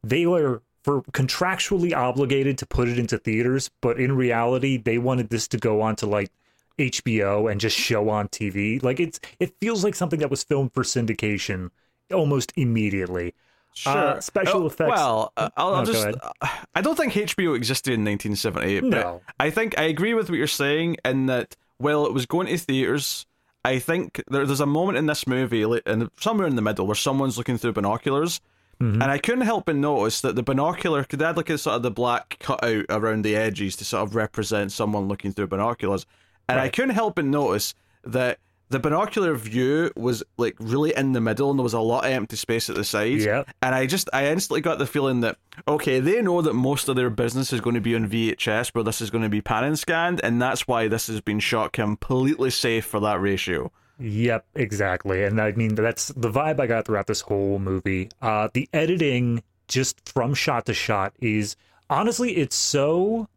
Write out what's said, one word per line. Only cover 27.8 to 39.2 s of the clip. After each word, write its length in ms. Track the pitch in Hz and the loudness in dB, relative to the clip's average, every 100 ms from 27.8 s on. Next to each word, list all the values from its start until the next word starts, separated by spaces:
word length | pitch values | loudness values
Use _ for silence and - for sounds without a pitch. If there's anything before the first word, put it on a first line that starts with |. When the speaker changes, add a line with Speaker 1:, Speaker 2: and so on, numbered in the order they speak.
| 101 113 - 139 170 165 _ _ _ _ | -2 -2 -2 -2 -2 -6 _ _ _ _
Speaker 1:
Mm-hmm. 200 | 120 107 | 0 2
Speaker 2:
and 120 | 135 | 2
I 60 | 143 | 0
couldn't 240 | - 247 | 0 0
help 240 | 226 220 - | 2 0 0
but 100 | 147 | 0
notice 460 | 143 143 107 - | 2 2 0 0
that 120 | 135 | -2
the 80 | 123 | -2
binocular, 640 | 120 135 151 - 180 147 | 0 0 0 0 0 0
'cause 140 | 135 135 | -2 -2
they 60 | |
had, 120 | 160 165 | -2 -2
like, 140 | 160 | -2
a 60 | 151 | -2
sort 200 | 151 120 | -2 -2
of 60 | |
the 100 | 120 | -2
black 440 | 110 120 120 - - | 0 0 0 -4 -10
cutout 460 | - 135 117 110 - | -4 -2 0 0 0
around 320 | 107 110 110 | 0 0 0
the 140 | 107 107 | 2 2
edges 400 | 110 98 101 - | 0 -2 -4 -4
to 80 | |
sort 180 | 104 104 | -6 -2
of 140 | 104 113 | -2 -2
represent 560 | 107 - 104 107 101 | -2 -4 -2 -2 -2
someone 340 | - 107 107 98 | -2 -2 0 -2
looking 240 | 101 101 | -4 -4
through 160 | 95 98 | -4 -4
binoculars, 600 | 95 110 117 98 98 - _ _ _ - | -2 -2 -2 -2 -2 -6 _ _ _ -2
and 100 | 127 | 0
I 60 | |
Speaker 1:
Right. 80 | 131 | 0
Speaker 2:
couldn't 180 | - 269 | 0 0
help 240 | 220 220 | 2 0
but 100 | 175 | 0
notice 500 | 143 147 131 101 - - _ _ | 0 2 2 0 -2 -8 _ _
that 360 | - 120 123 - _ _ _ | -6 -2 0 -2 _ _ _
the 100 | 131 | -2
binocular 540 | 147 156 208 - | 0 0 0 0